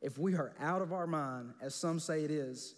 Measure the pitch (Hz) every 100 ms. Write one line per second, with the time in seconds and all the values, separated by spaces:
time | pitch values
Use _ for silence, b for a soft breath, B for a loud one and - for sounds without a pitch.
0 | - 135 185 180 131 - 151 185 180 180
1 | 170 160 139 127 120 117 135 - 170 165
2 | - 156 151 151 131 127 -